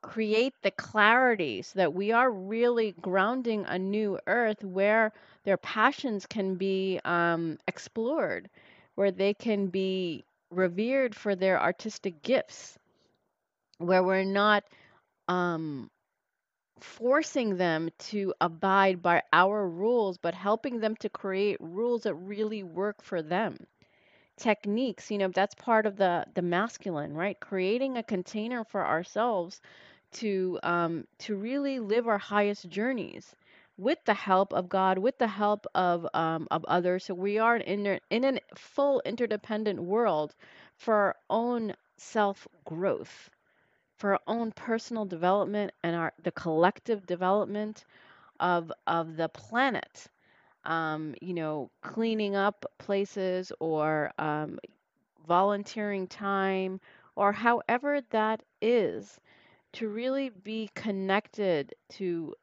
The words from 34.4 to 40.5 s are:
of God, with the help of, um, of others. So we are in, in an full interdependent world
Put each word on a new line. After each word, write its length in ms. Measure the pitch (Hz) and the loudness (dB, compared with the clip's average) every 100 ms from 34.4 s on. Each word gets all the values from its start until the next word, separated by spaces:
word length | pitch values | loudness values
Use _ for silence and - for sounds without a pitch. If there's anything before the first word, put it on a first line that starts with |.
| 196 | 4
of 140 | - 180 | 0 0
God, 300 | 190 190 185 | 2 2 2
with 200 | 214 - | 0 0
the 80 | 233 | -2
help 400 | 202 208 208 - - | 0 0 0 -2 0
of, 320 | 180 170 165 | 2 2 0
um, 340 | - 165 160 160 | -2 0 -2 -2
of 160 | 160 - | -4 0
others. 400 | 175 175 180 - | 0 2 -2 -4
So 80 | |
we 240 | 180 196 208 | -4 -2 2
are 200 | 226 233 | 2 2
in, 420 | - 202 202 190 _ | 0 -2 0 -2 _
in 140 | 226 | 0
an 160 | 269 254 _ - | 2 0 _ -20
full 460 | - - 285 269 - | -8 0 2 2 0
interdependent 760 | 226 233 214 - 214 214 190 | -2 -2 -2 -4 -2 -2 -2
world 520 | 175 214 233 156 151 _ - | -2 2 2 2 -2 _ -20